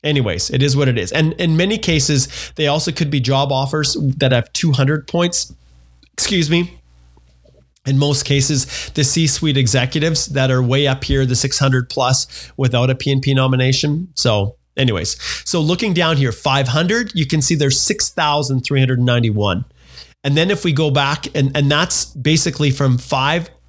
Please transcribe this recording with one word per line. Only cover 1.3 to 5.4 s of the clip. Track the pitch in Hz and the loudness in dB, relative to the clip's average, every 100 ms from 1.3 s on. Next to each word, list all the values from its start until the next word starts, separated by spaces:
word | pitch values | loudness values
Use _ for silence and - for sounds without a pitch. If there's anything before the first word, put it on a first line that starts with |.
in | 160 175 160 | 0 0 2
many | 190 220 | 2 0
cases, | 202 160 135 143 131 - - - | 0 0 2 0 -2 -8 -14 -4
they | 147 | 0
also | 151 160 | 0 -2
could | 143 151 | -2 -2
be | 143 | 0
job | 120 135 139 | 0 0 0
offers | 135 135 156 147 - 139 131 | -2 -2 -2 -2 -2 -2 0
that | 131 | 2
have | 123 110 | 2 0
two | - 165 | -2 0
hundred | 131 135 156 - | 2 2 0 -2
points. | 170 175 - | -2 0 -2